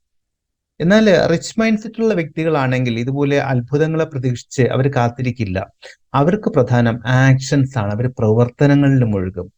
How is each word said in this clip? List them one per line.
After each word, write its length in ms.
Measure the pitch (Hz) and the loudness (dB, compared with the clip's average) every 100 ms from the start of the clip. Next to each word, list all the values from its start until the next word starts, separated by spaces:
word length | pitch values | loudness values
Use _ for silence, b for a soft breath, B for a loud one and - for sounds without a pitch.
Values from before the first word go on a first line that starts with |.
| _ _ _ _ _ _ _ - | _ _ _ _ _ _ _ -4
എന്നാൽ 480 | 165 214 214 170 151 | 2 4 4 4 2
റിച്ച് 320 | 170 - - | 0 -4 -2
മൈൻഡ് 200 | 226 214 | -2 -2
സെറ്റ് 220 | 220 220 | -6 -4
ഉള്ള 120 | 226 | -2
വ്യക്തികളാണെങ്കിൽ 840 | 185 151 - 160 151 131 127 123 113 | -2 -4 -4 -2 0 0 0 -2 -2
ഇതുപോലെ 380 | 123 139 139 139 | -4 -2 0 0
അത്ഭുതങ്ങളെ 640 | 135 127 120 143 160 160 156 | 0 -2 -2 -2 0 -2 -4
പ്രതീക്ഷിച്ച് 560 | 131 127 120 - - | -4 -4 -6 -6 0
അവർ 300 | 120 120 135 127 | 0 2 0 0
കാത്തിരിക്കില്ല. 760 | 120 120 123 120 101 92 - _ B B _ | -2 -2 -6 -4 -4 -6 -8 _ B B _
അവർക്ക് 360 | 135 147 208 - | -2 0 0 -2
പ്രധാനം 500 | 139 127 123 117 120 123 | -2 0 2 0 -2 0
ആക്ഷൻസ് 720 | 127 135 131 - 143 131 120 | 2 4 2 2 -2 0 -2
ആണ്. 160 | 101 | -4
അവർ 140 | 104 127 | -4 -4
പ്രവർത്തനങ്ങളിൽ 960 | - 107 113 120 - 143 143 139 135 | -2 0 2 2 2 2 4 4 2
മുഴുകും. 500 | 113 98 92 92 - | 2 -2 -4 -8 -12